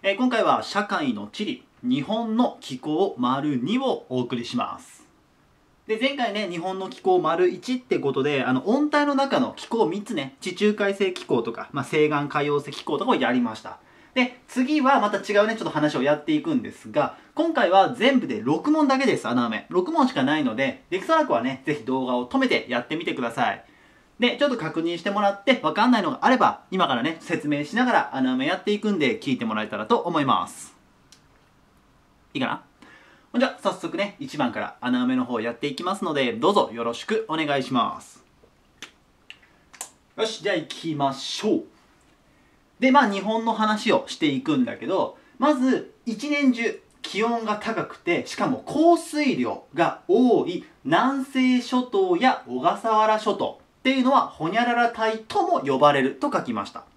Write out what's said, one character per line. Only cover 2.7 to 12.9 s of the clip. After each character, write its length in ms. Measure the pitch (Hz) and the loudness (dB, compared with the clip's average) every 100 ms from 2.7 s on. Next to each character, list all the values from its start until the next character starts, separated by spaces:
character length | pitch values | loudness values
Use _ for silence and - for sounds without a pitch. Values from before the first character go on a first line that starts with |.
| 127 | -10
候 360 | 151 151 196 - | -4 0 0 0
丸 400 | 123 135 151 135 | -2 0 0 -2
二 200 | 131 240 | -2 -2
を 260 | 269 - - | 0 -4 -4
お 100 | 127 | -4
送 160 | 123 123 | -2 -4
り 100 | 117 | -4
し 120 | 120 | -4
ま 220 | 107 - | -4 -8
す。 220 | - - - _ _ _ _ _ _ _ - | -16 -20 -20 _ _ _ _ _ _ _ -6
で、 100 | 214 | -2
前 160 | 262 277 | 0 0
回 160 | 233 | -4
ね、 160 | 202 208 | -2 -6
日 80 | 170 | -6
本 220 | 180 190 | -6 -6
の 100 | 185 | -10
気 120 | - | -4
候 180 | 190 180 | 2 4
丸 300 | 156 170 180 | 4 2 2
一 260 | 175 - 254 | 0 -6 -6
っ 20 | |
て 200 | - 156 | -2 -2
こ 140 | 135 | 0
と 100 | 135 | 0
で、 200 | 139 139 | 0 0
あ 100 | 123 | 0
の、 140 | 131 165 | 0 2
温 180 | 262 294 | 2 2
帯 200 | 294 294 | 2 2
の 100 | 277 | 0
中 240 | 277 180 | 0 0
の 140 | 127 - | 0 -4
気 120 | - | -6
候 200 | 226 160 | 0 0
三 160 | 196 | 0
つ 100 | 202 | -6
ね、 220 | 190 135 - | -6 -6 -8
地 160 | 185 175 | -10 0
中 180 | 208 | 2
海 200 | 208 202 | 2 -2
性 180 | 196 190 | 0 -2
気 140 | 180 - | -2 -2
候 160 | 120 | 0
と 100 | 113 | 0
か、 180 | - - | -8 -8
ま 100 | 139 | -8
あ、 20 | |
西 260 | - 156 151 | -2 2 4
岸 180 | 151 143 | 2 -2
海 200 | 147 143 | -2 0
洋 120 | 147 | -2
性 120 | 143 | -2
気 140 | 143 | -12
候 120 | - | -4